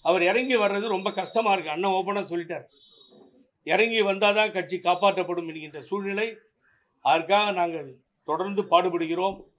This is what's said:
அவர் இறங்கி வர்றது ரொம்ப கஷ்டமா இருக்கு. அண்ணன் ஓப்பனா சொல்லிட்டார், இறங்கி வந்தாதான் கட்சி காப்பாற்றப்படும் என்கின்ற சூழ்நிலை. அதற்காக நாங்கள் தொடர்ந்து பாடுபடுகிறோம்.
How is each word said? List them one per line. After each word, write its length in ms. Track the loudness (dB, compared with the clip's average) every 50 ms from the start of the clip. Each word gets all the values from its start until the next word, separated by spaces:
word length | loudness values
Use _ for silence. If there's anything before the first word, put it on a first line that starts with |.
| _
அவர் 180 | 2 2 4 4
இறங்கி 340 | 4 2 2 2 2 2
வர்றது 300 | 2 2 2 0 -2 -2
ரொம்ப 240 | -2 -4 -2 -2 -4
கஷ்டமா 400 | -4 -4 -8 -2 -2 0 2 2 0
இருக்கு. 220 | 0 0 -6 -4
அண்ணன் 200 | -2 0 0 0
ஓப்பனா 260 | 0 0 -2 -4 -4 -4
சொல்லிட்டார், 420 | -4 -6 -6 -6 -6 -10 -12 -12 _ _ _ -20 -20 _ _ -20 _ -20 -20 -20 _ _ _ _ _ _ _ _
இறங்கி 340 | 0 2 2 2 2 2 0
வந்தாதான் 500 | 0 0 0 2 2 2 4 2 0 0
கட்சி 260 | -2 -6 -4 -4 -8 -2
காப்பாற்றப்படும் 680 | 0 0 0 4 2 2 2 2 -4 -2 -4 -6 -6 -8
என்கின்ற 300 | -10 -12 -14 -14 -14 -16
சூழ்நிலை. 460 | -8 -6 -6 -6 -4 -4 -2 -2 -4 -4 -6 -12 _ _ _ _ _ _ _ _ _ _ _ _ _
அதற்காக 420 | 2 2 2 4 2 2 4 4 2
நாங்கள் 360 | 0 0 -2 -2 -2 -8 -10 -12 -18 _ _ _ _ _ _
தொடர்ந்து 340 | -4 -2 -2 -2 -2 -2 -4
பாடுபடுகிறோம். 760 | 0 4 2 4 4 2 0 -2 -2 -2 -2 -2 -2 -2 -2 -6 -18 _ _